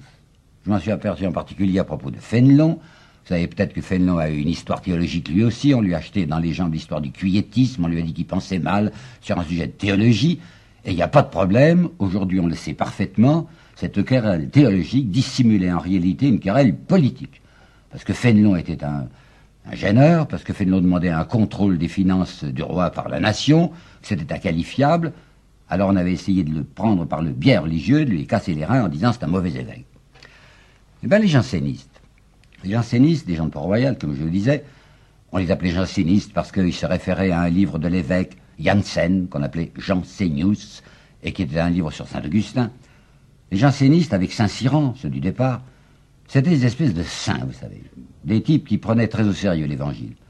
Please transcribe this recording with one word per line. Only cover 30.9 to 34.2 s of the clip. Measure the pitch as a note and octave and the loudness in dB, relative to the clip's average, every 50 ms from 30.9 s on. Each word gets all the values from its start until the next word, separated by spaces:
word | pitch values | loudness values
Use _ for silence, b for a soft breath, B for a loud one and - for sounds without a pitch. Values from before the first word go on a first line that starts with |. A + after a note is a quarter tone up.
| _ - - | _ -8 -2
Eh | A2 | 2
ben, | G3 G#3+ | 2 4
les | G#3+ F#3 | 4 4
jansénistes, | D3 B2+ - - - D#2 C#2 C#2 B1+ - - - _ - _ _ _ _ _ _ _ _ _ _ _ - | 4 4 2 2 -2 -4 -2 -4 -6 -8 -12 -20 _ -20 _ _ _ _ _ _ _ _ _ _ _ -12
les | - F#2+ | -6 -4
jansénistes, | G#2+ A#2 A2+ - A#2+ A#2+ C3+ E3 E3+ C3+ - | -2 -2 -2 0 4 4 4 4 4 2 -2
des | F2+ E2 | -4 -4
gens | D#2+ D#2+ | -2 -2
de | D2 | -4
Port-Royal, | D2+ D2 D2 F2+ G2+ A#2 C3 C#3+ A2 - | -4 -4 -2 0 0 2 2 0 -2 -4
comme | - D2 C#2+ | -6 -6 -6
je | C2+ | -4